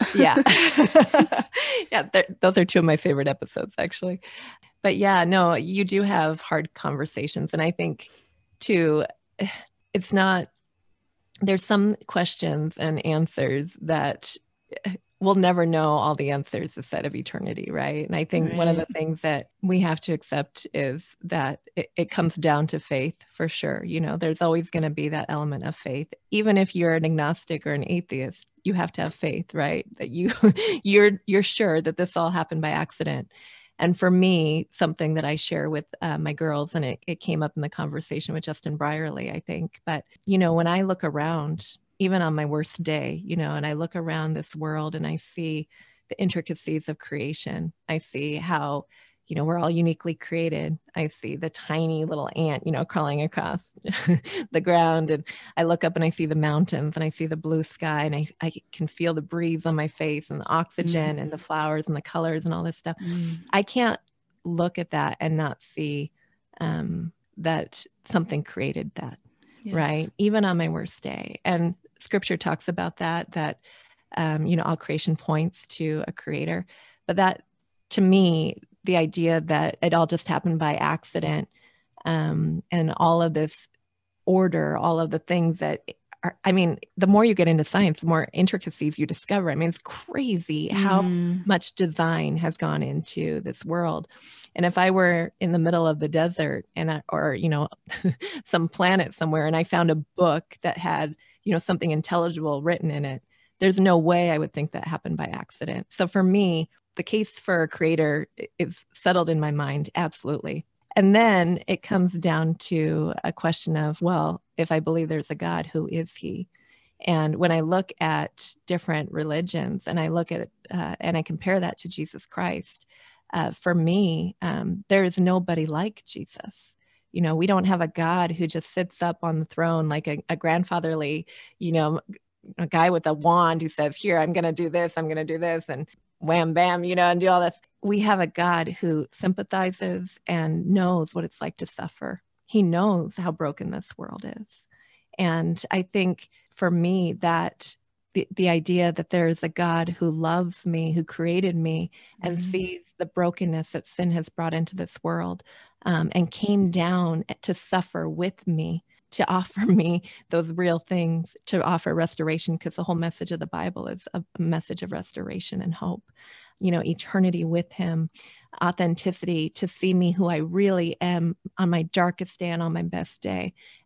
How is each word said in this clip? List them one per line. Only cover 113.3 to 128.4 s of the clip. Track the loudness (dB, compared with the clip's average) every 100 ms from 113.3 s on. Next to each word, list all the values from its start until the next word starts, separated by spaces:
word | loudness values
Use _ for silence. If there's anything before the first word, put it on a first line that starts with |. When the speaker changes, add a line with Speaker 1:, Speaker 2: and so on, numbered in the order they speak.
Speaker 2:
question | -2 -2 -2 -2 -2
of, | -2 0
well, | 0 2 0 -2 _ -4
if | 0
I | 0
believe | 0 0 0
there's | -2 -4
a | -6
God, | -4 -4 -4
who | -4 -4
is | -4 -6 -10
he? | -10 -8 -10 _ _ _ _ _ 0
And | 2 2 2
when | 2
I | 2
look | 2 0 -2 -2
at | -2 0 -4 -8 -14 -12 -4
different | -4 -2 -2 -2
religions | -4 -2 -2 -2 -4 -4 -4 -4
and | -2
I | 0
look | 0 -2
at, | -4 -8 _ -10
uh, | -6 -6 -4
and | -2 -2
I |
compare | -4 -4 0 0
that | 0 -6
to | -10
Jesus | -10 -10 -12 -14
Christ, | -6 -4 -4 -10 -18 _ _ -20 _ -8
uh, | -4 -4
for | -2 0 2
me, | 4 4 2 0 -4 -6
um, | -6 -4 -4 -6 2
there | 4
is | 4 4
nobody | 4 2 0 -2 -2
like | -2 -4 -6 -14
Jesus. | -14 -14 -14 -18 -18 -20 _ _ _ _
You | -2
know, | 0 2
we | 4
don't | 4 4
have | 4
a | 2
God | 0 2 2 2
who | 0